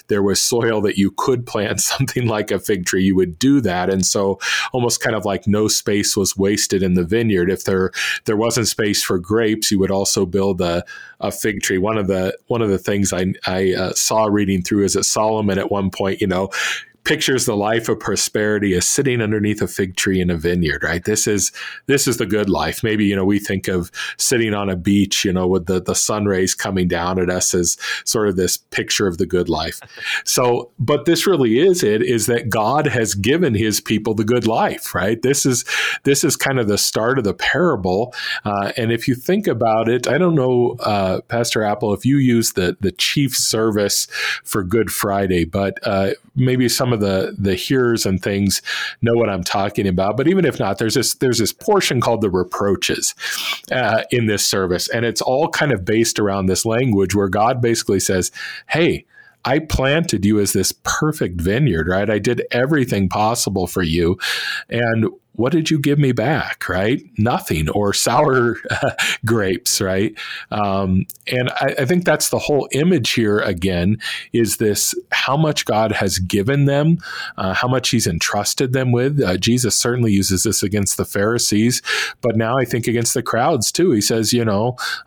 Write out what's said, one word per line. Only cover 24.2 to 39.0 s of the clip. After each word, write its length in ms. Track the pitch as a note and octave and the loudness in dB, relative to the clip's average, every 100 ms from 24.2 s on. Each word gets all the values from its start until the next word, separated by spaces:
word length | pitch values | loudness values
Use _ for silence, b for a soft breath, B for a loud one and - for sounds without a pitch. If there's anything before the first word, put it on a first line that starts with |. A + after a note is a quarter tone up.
| - B2 A2+ | 0 0 0
on 160 | G#2 G2+ | 0 -2
a 60 | F2+ | -2
beach, 480 | E2+ G2+ G2 - | 0 2 2 0
you 80 | G2+ | 0
know, 160 | F2+ F2+ | 0 2
with 200 | F#2 F2 | 0 0
the, 120 | F#2 | -2
the 140 | - | 0
sun 320 | F#2 - G#2+ G#2 | -2 -2 -2 0
rays 300 | F#2+ F#2+ - | 0 0 -2
coming 320 | G#2 F#2+ F2+ | -2 0 0
down 320 | F2 F2 F#2 | 0 -2 0
at 100 | F2+ | 0
us 240 | F2+ - | 0 0
as 240 | F#2 E2+ - B B - | 0 0 -4 B B -4
sort 220 | A#2 G#2 | 0 0
of 80 | F#2 | 0
this 220 | F2+ - | 0 -2
picture 500 | - - F#2+ - G2+ | -6 -6 -4 0 0
of 100 | E2+ | 0
the 80 | F2+ | 0
good 220 | F2+ E2 | 0 0
life. 320 | D#2 D#2+ - B | -2 -4 -8 B
<laughs> 40 | B B B - | B B B -2
So, 460 | - B2 A#2+ - - | 0 2 0 -2 -6
but 260 | A#2 D3 D#3+ | 0 0 2
this 220 | E3 - | 2 4
really 320 | E3 B2 A2+ | 2 4 4
is 240 | F#3+ F3+ | 4 4
it, 180 | - G#3+ | 2 2
is 240 | - A#2 G#2 | 2 0 2
that 240 | A#2+ A2 | 0 0
God 380 | A2+ G#2+ C#3+ C#3+ | 0 2 2 0
has 260 | A#2 G#2+ | 0 0
given 400 | G2 G2 D#3+ E3+ | 0 0 2 2
his 260 | G#2 A2 G2+ | 2 0 -2
people 360 | - A2 A#2+ G#2+ | -2 -2 0 -2
the 80 | |
good 240 | G#2+ B2 G#2+ | 2 2 2
life, 480 | A#2+ G3 - - F2 | 0 0 -4 -8 -4
right? 260 | F#2+ A2+ | -2 0
This 240 | B2+ C#3+ C#3 | 0 2 2
is, 180 | A#2+ - B B B | 0 -2 B B B
this 200 | C3+ C#3 | 0 2
is 120 | C#3 - | 2 0
kind 240 | C3+ C3 | -2 0
of 80 | G#2 | 0
the 100 | G2+ | 0
start 400 | - A#2 A2 C3+ | 0 0 0 0
of 40 | |
the 100 | G2+ | 0
parable. 800 | F2+ - B2+ F3 B2 F2+ F#2 B2 B B B | -2 -2 2 2 0 0 0 -2 B B B
Uh, 280 | G#2+ G2+ G2+ - | -4 -2 -2 -2
and 160 | A2+ | -2
if 160 | A#2 | 0